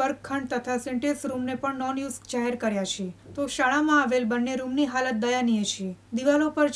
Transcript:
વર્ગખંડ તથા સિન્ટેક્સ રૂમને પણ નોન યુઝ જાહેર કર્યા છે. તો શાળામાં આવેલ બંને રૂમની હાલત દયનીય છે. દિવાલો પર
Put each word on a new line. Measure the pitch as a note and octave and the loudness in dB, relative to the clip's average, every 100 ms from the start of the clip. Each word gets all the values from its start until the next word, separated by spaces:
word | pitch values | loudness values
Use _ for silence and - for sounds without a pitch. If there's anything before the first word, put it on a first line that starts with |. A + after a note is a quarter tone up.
વર્ગખંડ | C4+ - - C#4 C4 | 0 -2 -4 -6 -4
તથા | B3 B3 B3 C4 | -4 -2 -4 -2
સિન્ટેક્સ | B3 C#4+ C#4+ C#4+ | -2 0 -2 -2
રૂમને | B3+ B3+ B3+ | -4 -4 -2
પણ | C4+ C4 | -4 -2
નોન | C4 C4+ | -4 -4
યુઝ | C#4 B3 - | -6 -8 -6
જાહેર | B3 A#3+ B3 | -2 -2 -2
કર્યા | A3+ G3+ F#3+ | -2 -2 -2
છે. | - F#3 F3 - - | -4 -6 -10 -12 -6
તો | C#4 | -4
શાળામાં | - B3+ C#4 D4+ D4 | 0 2 4 4 4
આવેલ | C4 B3 A#3 | 4 2 2
બંને | A#3+ A#3+ C4 | 0 0 -2
રૂમની | B3+ C4 C#4+ B3+ | -2 0 2 2
હાલત | C4 A3 A#3+ | 0 0 0
દયનીય | B3 A#3+ A3 G3+ | 2 2 2 0
છે. | - F#3+ F3+ - A#3 | -4 -6 -8 -8 0
દિવાલો | C4 D4 D4+ | 4 4 4
પર | D4+ D4 | 4 2